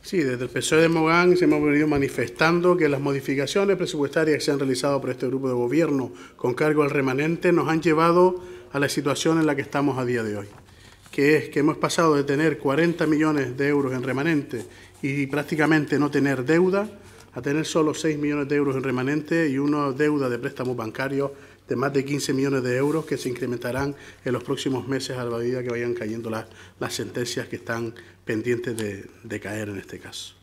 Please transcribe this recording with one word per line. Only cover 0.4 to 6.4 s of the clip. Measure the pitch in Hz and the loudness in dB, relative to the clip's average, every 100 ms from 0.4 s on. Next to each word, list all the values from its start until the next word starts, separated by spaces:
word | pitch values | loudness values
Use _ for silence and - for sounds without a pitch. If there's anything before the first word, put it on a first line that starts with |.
el | 123 | -4
P | 131 | -4
S | 127 | 2
O | 160 | 4
E | |
de | 165 | 4
Mogán | 165 160 170 180 180 | 4 4 4 6 6
se | |
hemos | 156 151 | 4 4
venido | 147 147 156 | 2 2 2
manifestando | 143 135 - 117 - 160 175 180 170 | 2 0 -2 -4 2 2 4 4 4
que | 156 | 2
las | 135 | 0
modificaciones | 139 139 135 139 135 202 196 185 | 0 -2 -2 -2 0 0 2 0
presupuestarias | 170 156 139 165 156 143 | -2 -2 0 2 2 2
que | |
se | - | 0
han | 143 | 0
realizado | 135 131 143 139 | 0 0 0 0
por | 127 | -2
este | 127 131 | -4 -2
grupo | 131 135 | -2 -2
de | |
gobierno | 123 120 147 156 139 120 - - | -2 0 2 2 0 -4 -10 -20
con | - | -4